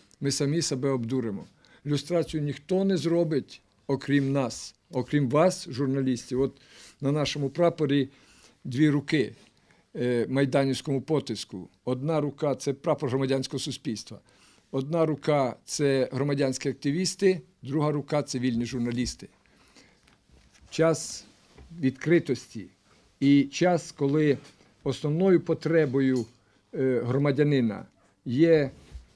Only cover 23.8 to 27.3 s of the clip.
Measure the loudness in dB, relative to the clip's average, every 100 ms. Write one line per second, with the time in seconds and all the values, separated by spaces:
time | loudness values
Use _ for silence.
23.8 | -2 -4 0 2 2 2 -4 -20 _ _
24.8 | -8 -4 -2 2 4 4 2 -2 2 2
25.8 | 2 2 2 2 -2 _ _ _ _ -2
26.8 | 0 0 0 0 2